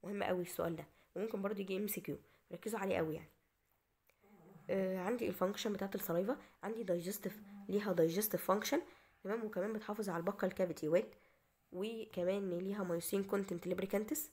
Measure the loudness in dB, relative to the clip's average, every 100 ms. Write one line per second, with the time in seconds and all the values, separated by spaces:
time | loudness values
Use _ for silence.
0 | -6 -2 0 0 0 -2 -2 -2 -8 _
1 | _ -4 -2 -2 -2 -2 -2 -2 -2 -4
2 | -4 -8 -8 _ _ -8 -4 -2 2 2
3 | 2 -2 -8 _ _ _ _ _ _ _
4 | _ _ -20 -20 -20 -18 -2 0 2 0
5 | 0 0 -2 2 0 2 -2 0 -2 -4
6 | 0 2 2 0 -4 _ -6 -4 0 0
7 | 0 -4 -6 -8 -16 -14 0 0 2 6
8 | 6 4 0 0 2 2 4 0 0 -16
9 | -20 _ -4 -2 -2 -2 -2 -2 -4 -4
10 | -2 0 -2 0 -2 0 0 0 4 4
11 | 4 -10 _ _ _ _ _ -6 -4 -4
12 | -6 0 2 2 0 0 -2 -2 0 0
13 | 2 0 2 0 0 -2 -2 0 2 0
14 | 2 -2 -4